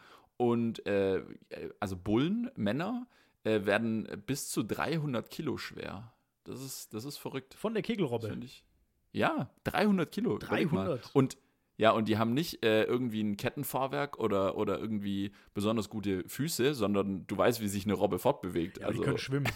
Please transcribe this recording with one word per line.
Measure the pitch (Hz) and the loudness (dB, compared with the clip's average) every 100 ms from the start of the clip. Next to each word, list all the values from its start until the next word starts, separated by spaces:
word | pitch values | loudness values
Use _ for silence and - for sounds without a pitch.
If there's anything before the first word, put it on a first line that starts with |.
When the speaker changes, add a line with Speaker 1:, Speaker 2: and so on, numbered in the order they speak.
| - - _ - | -16 -20 _ 0
Speaker 1:
Und, | 123 117 117 - - | 2 4 2 -2 0
äh, | 101 95 95 - - - - 82 - | 2 4 2 -2 -16 -16 -12 -10 -6
also | 101 92 | -6 -4
Bullen, | 95 110 156 226 240 - | 0 2 2 0 -4 -2
Männer, | 101 127 185 247 247 _ _ _ | -2 0 -2 -6 -8 _ _ _
äh, | 110 110 101 | 0 2 2
werden | 101 113 110 - - - | 2 2 -2 -4 -10 -6
bis | 135 - | -6 -4
zu | - | -4
dreihundert | 110 104 90 160 147 - - | -2 -2 -2 -2 -2 -4 -6
Kilo | - 160 104 | -8 -6 -6
schwer. | - - - 95 117 _ _ _ | -8 -10 -10 -10 -14 _ _ _
Das | - 113 | -14 -12
ist, | 135 - - | -10 -12 -12
das | 110 | -10
ist | 131 - | -10 -10
verrückt. | 127 135 - | -10 -10 -12
Speaker 2:
Von | - 214 | -8 -4
der | 226 | -4
Kegelrobbe? | - 226 151 117 110 | -4 -2 0 -2 -4
Speaker 1:
Das | |
find | 120 | -8
ich. | 120 - _ _ _ _ _ | -10 -16 _ _ _ _ _
Ja, | 104 131 311 - _ | 0 0 0 -4 _
dreihundert | - - 208 190 156 | -2 2 4 4 2
Kilo. | - 226 101 | -2 -2 -2
Überleg | - 214 180 | -2 0 2
mal. | - | 2
Speaker 2:
Dreihundert? | 95 - - | 0 -4 0
Speaker 1:
Und, | 139 131 - _ _ _ - | 4 4 0 _ _ _ 4
ja, | 107 | 6
und | 107 104 | 6 4
die | 107 | 2
haben | 113 | 4
nicht, | 123 175 - | 2 0 0
äh, | 113 110 | 4 4
irgendwie | 104 123 123 110 | 4 2 0 0
ein | 107 101 | 0 0
Kettenfahrwerk | 123 - 131 131 135 143 143 - | -2 -4 -4 -2 -2 -2 -4 0
oder, | 151 98 95 - | 2 4 2 2
oder | 101 95 | 0 0
irgendwie | 107 107 101 98 101 - - | -2 -4 -2 -2 -4 -6 -10
besonders | - 104 113 101 | -2 0 0 -2
gute | 110 101 92 - | -4 -2 -2 -2
Füße, | - 151 - 131 | -4 -4 2 2
sondern | 139 98 101 98 95 - | 2 2 2 2 -2 -4
du | 98 | 2
weißt, | 95 117 | 4 4
wie | 104 | 0
sich | 101 98 | -2 0
eine | |
Robbe | 92 98 90 | 2 4 2
fortbewegt. | 127 - 90 90 85 - | 0 0 -2 -2 -2 -4
Speaker 2:
Ja, | |
aber | - | -4
Speaker 1:
Also | - | -2
Speaker 2:
die | 85 | 0
können | 87 | -2
schwimmen. | - 139 127 | -2 -2 -2